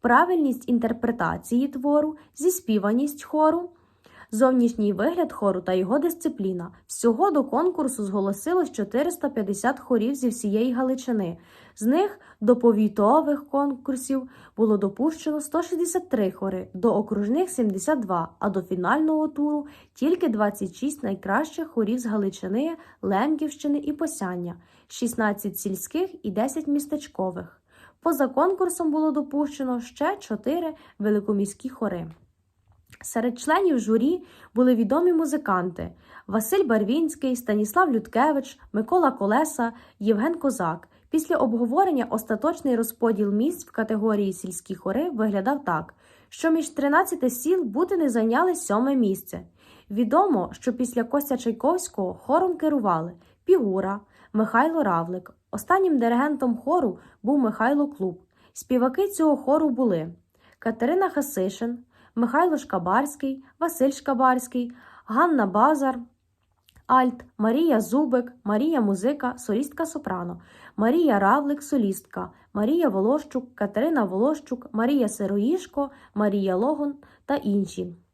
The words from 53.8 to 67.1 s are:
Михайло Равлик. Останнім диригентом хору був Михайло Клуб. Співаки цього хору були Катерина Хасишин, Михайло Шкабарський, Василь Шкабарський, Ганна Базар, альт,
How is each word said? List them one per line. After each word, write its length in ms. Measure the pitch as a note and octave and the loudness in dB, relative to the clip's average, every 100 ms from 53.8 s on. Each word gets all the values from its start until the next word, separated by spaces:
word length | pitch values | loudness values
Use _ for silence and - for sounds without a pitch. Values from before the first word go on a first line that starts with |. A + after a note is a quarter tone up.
| F#3+ G3+ - _ - | -2 -6 -10 _ -6
Михайло 500 | G#3+ G#3+ A3+ D4+ E4 | 0 2 4 2 2
Равлик. 520 | A#3+ E3+ E3+ F#3 - - _ | 0 0 -2 -8 -10 -20 _
Останнім 480 | G#3 - F#4+ F#4+ C#4+ | -12 0 2 4 4
диригентом 580 | A#3 A#3+ D4 C#4+ B3+ A#3 | 2 2 2 0 0 0
хору 420 | - F4 B3+ F3+ - _ | 0 2 2 -4 -14 _
був 160 | G#3 C#4+ | 0 2
Михайло 500 | A#3 G#3 A3+ D4 C#4+ | 2 0 0 2 0
Клуб. 320 | - F#3+ F3 _ _ _ | -2 -6 -6 _ _ _
Співаки 560 | - - B3+ B3+ C4 G4+ | -20 -2 2 2 0 -2
цього 280 | G4+ D#4 C#4+ | 2 2 2
хору 340 | C4+ D4+ D4+ | 2 2 2
були 440 | A#3+ B3 F3 D#3+ E3+ _ _ _ _ | 2 2 0 -4 -10 _ _ _ _
Катерина 500 | A3+ A3+ B3+ F4+ F#4+ | -6 -2 0 2 0
Хасишин, 680 | - C#4+ - F#3 G3 A#3 A#3+ - _ _ | -2 -4 -2 -4 -2 -6 -6 -12 _ _
Михайло 420 | - A#3 C4+ F4 D#4 | -4 0 2 2 0
Шкабарський, 880 | - F#3+ F3 G#3 C#4+ - C4+ C4+ - _ | -2 -4 0 0 0 -4 -6 -6 -12 _
Василь 300 | E4 E4 C4 | -4 0 0
Шкабарський, 840 | C4+ - C4 C4 B3+ B3 B3+ A#3+ A#3+ - - | 0 -4 2 4 2 -2 -6 -6 -10 -20 -20
Ганна 420 | - A3 F4 D4 G3+ | -4 2 4 4 2
Базар, 520 | F#3+ C4 D4+ C4+ A#3+ A#3+ _ _ _ _ _ _ - - | 4 4 4 0 -2 -10 _ _ _ _ _ _ -20 2
альт, 380 | C4 B3+ | 4 4